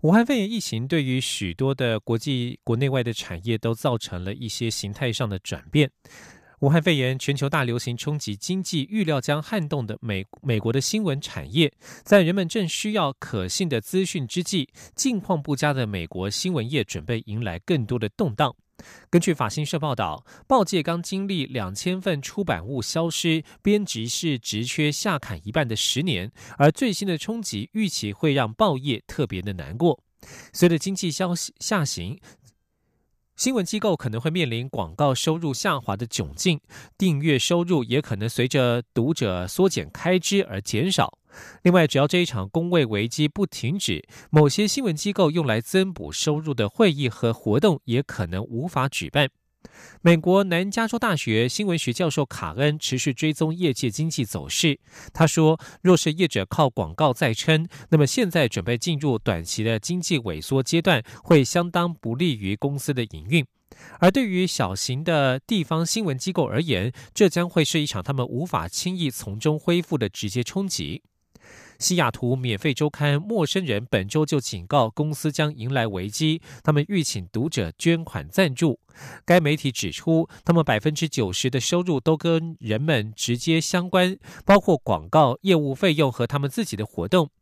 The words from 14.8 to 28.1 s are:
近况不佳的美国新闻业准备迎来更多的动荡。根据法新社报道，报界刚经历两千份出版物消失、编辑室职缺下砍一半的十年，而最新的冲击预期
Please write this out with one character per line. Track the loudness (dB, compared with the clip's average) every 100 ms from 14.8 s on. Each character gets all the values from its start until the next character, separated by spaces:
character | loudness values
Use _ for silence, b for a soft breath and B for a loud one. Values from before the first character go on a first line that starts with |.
| B -2
近 | 0 0
况 | 0 -2
不 | 0 0
佳 | 0
的 | 0 -2
美 | -4 -6
国 | -4 -4
新 | -2 -2
闻 | -2 -2
业 | -2
准 | -2 -6
备 | -4 -6 -4
迎 | -6
来 | -6 -8
更 | -2 -2
多 | 0 -2
的 | -4
动 | -2 -4 0
荡。 | -2 -2 _ _ B B B
根 | 2
据 | 4
法 | 0 -2
新 | -2
社 | -4 -4
报 | -2
道， | -2 -4 -4 _ B B
报 | 4 4
界 | 0
刚 | 0 -4
经 | -4 -6 -4
历 | -4 -4
两 | -4 -6 -4
千 | -4 -2
份 | -2 -4
出 | -4 -6
版 | -2 -2 -4
物 | -6
消 | -4 -2 -2
失、 | 0 0 0 -2 B
编 | 2 2 0
辑 | -6 -4
室 | -4 -2 -2
职 | -4 -4
缺 | -4 0 0
下 | 0 -2 -4
砍 | -6 -10 -4
一 |
半 | -2 -2
的 | -2
十 | -2 0
年， | 0 -2 -4 B B B
而 | 4
最 | 4 -2
新 | -2 -4
的 | -4
冲 | -4 -8
击 | -6 -8 -6
预 | -4 -2
期 | -2 -6